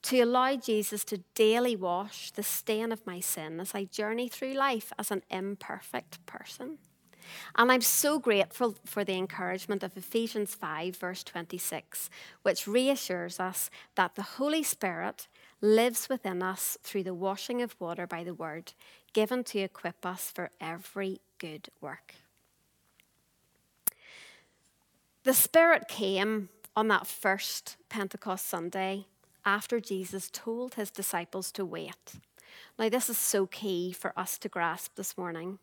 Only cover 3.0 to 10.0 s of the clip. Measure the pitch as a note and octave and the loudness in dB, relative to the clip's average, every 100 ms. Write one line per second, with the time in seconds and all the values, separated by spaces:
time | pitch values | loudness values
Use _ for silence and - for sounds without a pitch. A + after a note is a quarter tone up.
3 | - F3+ - - D#3 D#3+ G3 G3+ G3 - | -6 -6 -4 -4 -6 -8 -6 -6 -6 -4
4 | G#3+ A3+ B3 - C4 C4+ C#4 A#3 - - | -2 0 -2 -4 -4 0 2 0 -4 -6
5 | G#3 G3 _ F#3+ G3 G3+ - G3+ - B3 | -4 -4 _ -6 -4 -6 -8 -10 -6 -8
6 | - - - - - - B4 D#4 _ _ | -8 -20 -16 -16 -14 -12 -12 -12 _ _
7 | _ _ - - - - A#3+ B3+ A#3 - | _ _ -18 -14 -2 4 8 8 6 4
8 | D4 D4+ A#3+ G3+ F3 - A#3+ G3 - - | 4 4 4 4 4 2 -2 -2 -6 -2
9 | G3 F#3 F#3 - F3+ F#3+ - G3 F#3 F#3+ | 0 0 -2 -4 -4 -4 -2 -2 -2 -8